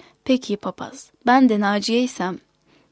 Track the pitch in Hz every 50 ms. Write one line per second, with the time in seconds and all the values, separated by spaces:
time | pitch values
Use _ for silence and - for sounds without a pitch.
0 | - _ _ _ - - 262 247 254 - 208 202 - 185 180 - - - - -
1 | - - _ _ - 240 247 269 269 240 214 208 208 196 208 208 202 - 226 240
2 | 254 247 - - 180 180 180 - _ _ _ _ _ _ _ _ _ _